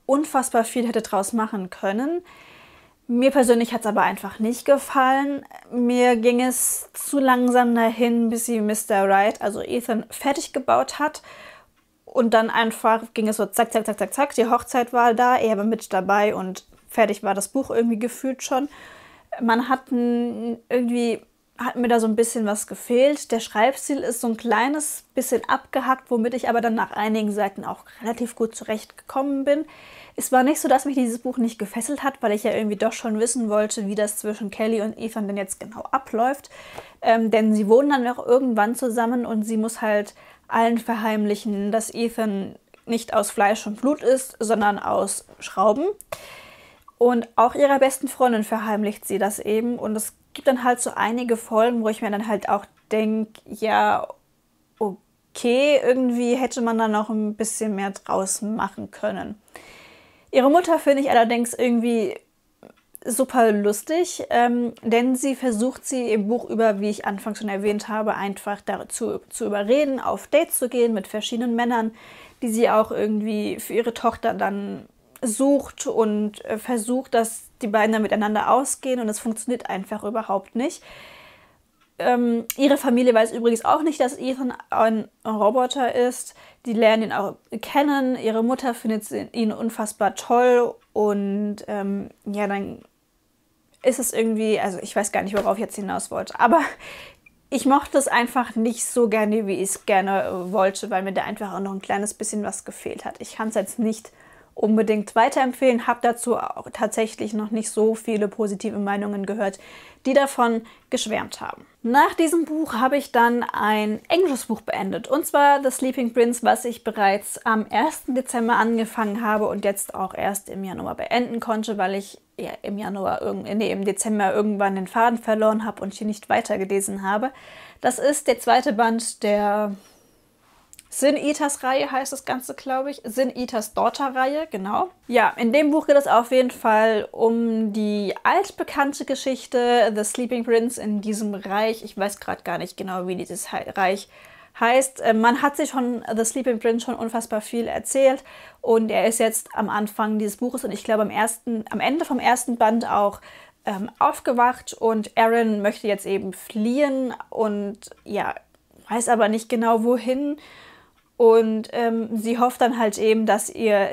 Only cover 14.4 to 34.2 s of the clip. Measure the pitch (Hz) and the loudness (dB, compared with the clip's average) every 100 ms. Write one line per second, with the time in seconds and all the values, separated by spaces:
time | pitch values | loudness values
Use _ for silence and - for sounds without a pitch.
14.4 | 233 240 - 254 240 247 240 226 247 254 | 2 2 0 -2 0 4 4 4 4 4
15.4 | 226 202 220 220 - 190 185 202 208 - | 2 2 0 -2 -2 -2 2 2 2 0
16.4 | 185 190 - _ _ - 208 208 196 196 | -6 -10 -16 _ _ 0 2 2 -2 -4
17.4 | - 269 262 233 233 214 233 - 262 262 | -2 -4 0 0 2 0 -4 -4 -6 -6
18.4 | - 262 285 - - - - - _ - | -4 -2 -2 -8 -20 -20 -20 -20 _ -2
19.4 | 226 226 254 262 - 240 240 240 240 214 | 2 2 2 -2 0 0 2 0 -2 -4
20.4 | 233 233 _ 247 233 240 233 220 - _ | -6 -8 _ -2 0 0 0 -2 -8 _
21.4 | _ - 240 247 233 233 220 214 226 240 | _ -8 -6 -2 2 4 4 2 0 0
22.4 | 214 208 - 196 - 247 277 294 - 226 | -2 -2 -6 -12 0 4 4 2 -2 -4
23.4 | 226 214 240 277 - 277 - 226 240 226 | -2 2 2 2 -4 -4 -2 -4 -4 -4
24.4 | 233 220 254 302 294 - - - 254 226 | 0 2 2 -2 -4 -8 -6 -6 -2 -2
25.4 | - 262 - 269 247 262 - 240 233 247 | 0 -4 -2 -4 -2 -2 -2 -2 -2 -2
26.4 | - 233 226 226 196 - 214 220 208 202 | -2 0 0 0 -2 -2 -2 0 0 -2
27.4 | 202 202 - 208 - - 226 240 233 - | -2 -4 -10 -12 -16 -10 -8 -4 -6 -4
28.4 | 226 - 214 214 - - - 269 285 269 | -4 -4 -6 -6 -8 -20 -6 -4 -2 0
29.4 | 277 294 311 - - - - - - 254 | 2 0 -2 -12 -20 -20 -16 -10 4 6
30.4 | 254 311 294 262 294 269 240 233 254 254 | 6 2 2 2 2 0 0 0 -4 -2
31.4 | 226 226 202 233 226 285 277 277 226 208 | -2 -2 -8 -6 -4 -2 -4 -2 0 0
32.4 | 220 - 214 202 226 - 233 214 233 254 | 0 0 0 0 -2 -2 -4 0 0 0
33.4 | 220 208 214 233 196 208 208 - | 0 2 0 -2 -4 -2 -2 -2